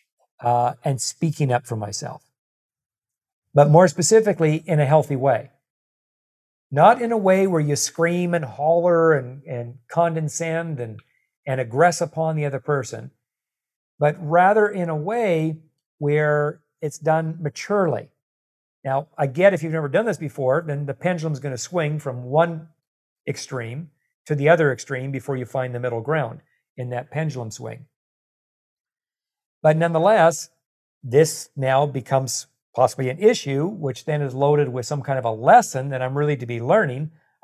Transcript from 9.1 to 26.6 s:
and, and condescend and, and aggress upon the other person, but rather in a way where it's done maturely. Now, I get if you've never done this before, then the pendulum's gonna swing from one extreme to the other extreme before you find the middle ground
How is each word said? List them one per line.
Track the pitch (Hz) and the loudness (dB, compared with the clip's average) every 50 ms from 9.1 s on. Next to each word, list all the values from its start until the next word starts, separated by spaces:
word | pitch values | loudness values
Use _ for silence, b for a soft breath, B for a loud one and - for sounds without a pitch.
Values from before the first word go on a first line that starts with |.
| 156 | 4
and, | 135 123 123 131 139 - | 2 0 -4 -12 -16 -14
and | 170 135 120 120 120 123 - _ - | -10 -10 -10 -10 -10 -14 -18 _ -6
condescend | - 165 170 170 160 160 156 147 - - 170 165 160 165 165 165 151 120 | -2 0 0 0 0 -2 -4 -6 -6 -6 -6 -4 -4 -4 -4 -6 -8 -8
and, | 120 113 110 107 - _ _ _ _ _ _ _ _ - | -8 -10 -12 -14 -20 _ _ _ _ _ _ _ _ -6
and | 131 131 | -4 -4
aggress | 127 110 117 139 165 175 160 - | -4 -2 0 2 2 2 2 0
upon | 180 147 - 160 160 160 160 | -4 -6 -4 -4 -4 -4 -2
the | 156 147 | -2 -4
other | 143 135 131 | -4 -4 -6
person, | - - 147 139 123 - - 110 120 131 - _ _ _ _ _ _ _ _ _ _ _ _ _ _ _ _ - | -4 -2 -2 -2 -4 -6 -10 -14 -14 -16 -20 _ _ _ _ _ _ _ _ _ _ _ _ _ _ _ _ -2
but | 147 147 160 185 | 0 0 0 -2
rather | 175 147 165 175 180 190 214 220 208 202 | -2 0 4 4 6 6 6 4 2 2
in | 202 190 175 165 | 0 -2 -4 -4
a | 160 | -4
way | 151 151 190 226 240 233 196 170 160 160 160 156 156 _ _ _ _ _ _ _ - | -4 -4 -4 -4 -2 0 0 0 0 0 -2 -4 -6 _ _ _ _ _ _ _ -6
where | 147 147 147 151 151 151 147 147 147 147 147 - _ _ _ _ | -2 0 0 2 2 2 2 0 0 -2 -4 -8 _ _ _ _
it's | - 147 - - | -10 -10 -10 -4
done | 147 160 156 160 165 160 160 165 | -2 0 0 0 0 -4 -6 -6
maturely. | 170 143 - - - - 202 208 190 165 127 - - - _ _ _ _ _ _ _ _ _ _ _ _ _ _ - | -8 -8 -8 -8 -6 -4 0 0 0 0 -2 -4 -6 -12 _ _ _ _ _ _ _ _ _ _ _ _ _ _ -8
Now, | 135 135 139 147 - _ - | -4 -4 -4 -4 -6 _ -4
I | 151 139 | -4 -4
get | 123 151 185 202 196 | 0 4 4 4 4
if | 160 | 4
you've | 160 165 156 | 0 -4 -4
never | 160 151 139 | -4 -2 -2
done | 131 190 226 | 0 0 0
this | 233 185 - | 0 -2 -4
before, | 165 139 - - 135 127 131 165 170 | -6 -10 -6 -4 0 0 0 0 -2
then | 156 143 139 147 | -4 -6 -6 -6
the | 139 135 | -8 -8
pendulum's | - - 175 180 165 156 160 151 123 | -6 -4 -4 -4 -4 -4 -6 -6 -6
gonna | 139 143 127 117 | -8 -8 -10 -10
swing | - - 180 175 156 147 151 151 | -10 -6 -4 -2 -2 -2 -4 -4
from | - 139 123 123 123 | -6 -8 -8 -8 -8
one | 123 135 156 170 170 165 160 156 - _ _ _ _ _ _ _ _ _ _ _ - | -2 0 2 2 0 -2 -6 -14 -18 _ _ _ _ _ _ _ _ _ _ _ -10
extreme | 143 - - - 139 127 113 113 123 147 175 - _ _ _ _ _ _ _ | -10 -10 -10 -10 -10 -10 -10 -10 -10 -12 -14 -14 _ _ _ _ _ _ _
to | - 151 | -4 -2
the | 139 143 151 | 2 4 4
other | 170 165 156 143 | 4 6 4 2
extreme | 127 120 - - 139 127 131 139 | 0 -2 -6 -8 -8 -8 -6 -8
before | 135 131 - - 139 | -8 -8 -6 -6 -6
you | 127 123 | -6 -6
find | 117 - 135 127 123 120 | -6 -6 -6 -6 -6 -6
the | 120 | -6
middle | 123 123 117 117 | -6 -6 -6 -6
ground | 113 139 156 156 135 113 - - - _ _ _ | -4 -4 -2 -2 -2 -4 -8 -12 -20 _ _ _